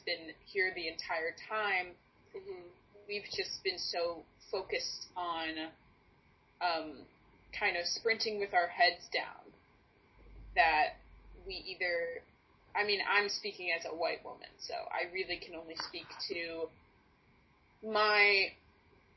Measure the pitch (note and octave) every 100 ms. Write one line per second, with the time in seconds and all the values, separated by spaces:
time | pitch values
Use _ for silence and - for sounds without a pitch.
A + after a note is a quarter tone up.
0 | - E3+ D#3+ - - G3 F#3 - E3 -
1 | - E3+ D#3+ - - G#3+ G#3 F#3 F3+ F3
2 | _ _ - - G3+ F#3 F3 - _ G3+
3 | G#3 G#3 G3+ - F#3 - F#3+ F3+ - F3
4 | E3+ E3 - - - G3 F#3+ E3 - -
5 | - - F3 E3 D#3+ D#3+ D#3+ - _ _
6 | _ _ _ _ _ - F3 E3 D#3 C3
7 | - _ _ - - - G3+ F3+ F3 -
8 | A3+ A3 A3+ G#3 G3+ F3+ E3+ - F3+ -
9 | - E3+ - - - - _ _ _ _
10 | _ - - - - F#3 E3 D#3 D3+ -
11 | - - - - G3 F3+ F#3+ F#3 F3+ E3+
12 | E3+ - - _ _ _ - - G#3 G3
13 | - G3 G3+ - G#3 G3 F3+ E3 D#3+ D#3+
14 | D#3+ D#3 - - - - - - - -
15 | F3 F3+ F3+ E3+ - E3 E3 D#3+ - E3+
16 | D3+ - - F3 E3 E3 D#3+ - - _
17 | _ _ _ _ _ _ _ - A3 G#3+
18 | G#3+ - G4+ G4 F#4+ - _ _ _ -
19 | _